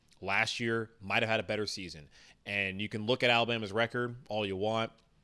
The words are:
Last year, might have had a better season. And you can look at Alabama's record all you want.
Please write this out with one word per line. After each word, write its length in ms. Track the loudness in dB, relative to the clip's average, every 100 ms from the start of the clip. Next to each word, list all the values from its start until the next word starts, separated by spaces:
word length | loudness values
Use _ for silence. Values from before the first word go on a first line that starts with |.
| _ -10
Last 360 | -2 0 2 0
year, 320 | 0 -2 -4 -10
might 220 | -2 0
have 60 | 2
had 100 | 0
a 40 |
better 220 | 0 -2 -4
season. 420 | -6 -10 -12 -16 -20 -20 -16 -6
And 340 | -2 -2 -2
you 80 | -4
can 180 | -2 0
look 160 | 4
at 80 | 6
Alabama's 400 | 6 4 0 -2
record 440 | 0 0 0 -4 -6 -6
all 180 | -2 -2
you 100 | 0
want. 360 | 0 0 -2 -6 _ _